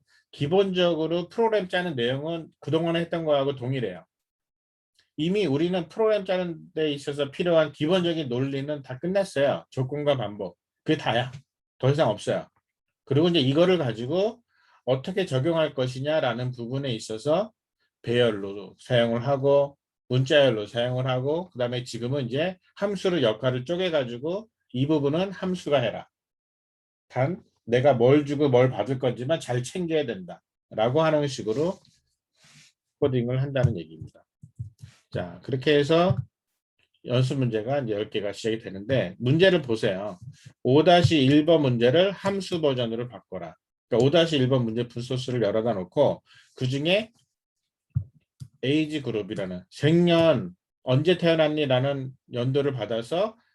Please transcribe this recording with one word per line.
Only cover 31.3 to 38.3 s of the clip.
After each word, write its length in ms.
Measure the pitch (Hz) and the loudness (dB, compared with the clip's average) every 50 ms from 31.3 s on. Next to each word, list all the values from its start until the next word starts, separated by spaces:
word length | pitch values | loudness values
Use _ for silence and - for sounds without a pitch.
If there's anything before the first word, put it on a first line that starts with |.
| 131 - 101 104 110 127 151 175 190 - _ _ _ _ _ _ _ _ _ _ _ _ _ _ _ - - _ _ _ _ _ _ _ | -4 -6 -6 -4 -4 -2 -2 -4 -4 -8 _ _ _ _ _ _ _ _ _ _ _ _ _ _ _ -20 -20 _ _ _ _ _ _ _
코딩을 420 | 151 139 127 127 117 120 127 131 135 | -2 0 0 0 -2 -2 -2 -2 -2
한다는 340 | 143 135 135 120 - 110 | -2 0 0 2 0 0
얘기입니다. 460 | 87 82 80 82 78 - - - _ _ _ _ _ - - _ - - - - _ - - - _ _ _ | -2 -8 -12 -16 -18 -20 -20 -20 _ _ _ _ _ -20 -20 _ -16 -16 -16 -18 _ -20 -20 -20 _ _ _
자, 300 | - 101 90 87 87 - - | -8 -8 -8 -8 -12 -14 -8
그렇게 340 | - - 131 131 156 151 | -6 -6 -2 0 2 2
해서 400 | 147 143 139 165 165 175 190 - - - - _ _ _ _ _ _ _ _ _ _ _ _ _ _ - | 4 4 4 4 4 4 2 0 -2 -4 -10 _ _ _ _ _ _ _ _ _ _ _ _ _ _ -8
연습 320 | - 123 123 131 127 151 139 | -2 0 0 0 0 0 0
문제가 420 | 131 117 107 110 104 117 139 147 | 0 0 -2 -2 -2 -2 -4 -4
이제 120 | 135 110 107 | -2 -2 -4
열 160 | 101 107 104 | -4 -4 -4
개가 240 | - 110 98 104 | -6 -6 -6 -6